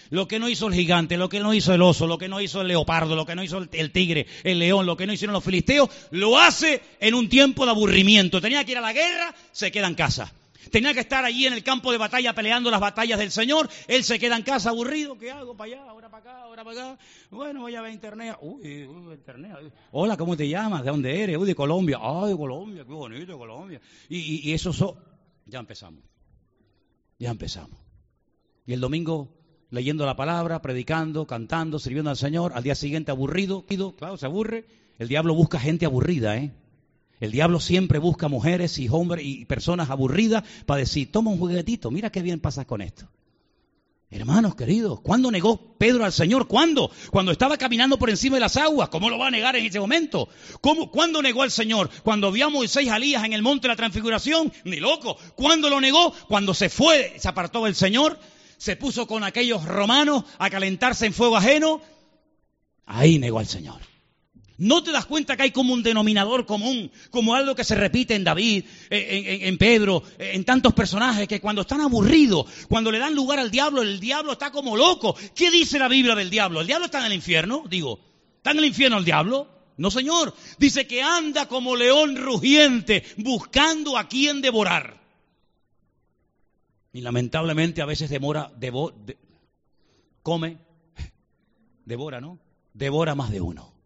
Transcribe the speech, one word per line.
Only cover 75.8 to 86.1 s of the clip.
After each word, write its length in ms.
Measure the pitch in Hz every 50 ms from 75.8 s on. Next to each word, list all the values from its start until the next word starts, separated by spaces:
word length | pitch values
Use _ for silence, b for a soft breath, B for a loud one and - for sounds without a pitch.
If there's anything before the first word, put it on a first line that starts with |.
| 269 247
Biblia 260 | 254 269 254 240 226
del 140 | 208 190 180
diablo? 320 | 196 220 202 185 165 156
¿El 60 | 165
diablo 180 | 185 277 339 349
está 160 | 330 - 277
en 60 | 240
el 60 | 220 202
infierno? 520 | 175 - 185 170 160 160 202 247 311 311 196
Digo, 300 | 180 180 156 127 107 - _ _ _ _ _ _ _
¿está 140 | _ _ 269
en 80 | 302 302
el 60 | 311
infierno 320 | 285 180 190 277 254 226
el 60 | 202 175
diablo? 460 | 165 156 151 160 202 254 277 285 - _ _ _ _ _
No, 160 | - 160 -
señor. 420 | 185 254 262 294 330 339 311 220 B B B B B
Dice 300 | B - 277 - 277 262
que 140 | - 247 247
anda 480 | 269 311 349 339 320 302 277 294 277 -
como 260 | 247 262 247 254 247
león 400 | 240 240 247 269 302 311 294 269
rugiente, 880 | - 269 277 247 175 147 262 285 302 302 277 247 233 175 - 208 185 B B B
buscando 800 | - 214 262 254 190 - - - 269 294 320 320 311 302 294 262
a 100 | 233 202
quien 340 | - - 262 277 294 294 277
devorar. 640 | 269 262 233 214 208 185 175 160 131 117 - - _ _ _ _ _ _ _ _ _ _ _ _ _ _ _ _ _ _ _ _ _ _